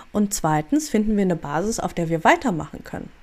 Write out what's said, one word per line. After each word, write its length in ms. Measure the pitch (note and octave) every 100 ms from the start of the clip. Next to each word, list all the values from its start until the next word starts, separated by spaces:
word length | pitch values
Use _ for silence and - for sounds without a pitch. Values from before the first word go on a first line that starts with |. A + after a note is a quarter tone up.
| -
und 220 | G#3 G#3
zweitens 560 | - D#3+ D3+ D3+ D4 D4+
finden 260 | G#3+ G#3+ G#3
wir 80 |
eine 140 | F#3+ D#3+
Basis, 420 | C#3+ D3 G#3 A3+
auf 140 | F3 -
der 140 | D#3+
wir 140 | D#3+
weitermachen 600 | A3+ E4+ C4+ E3+ - -
können. 260 | - - - -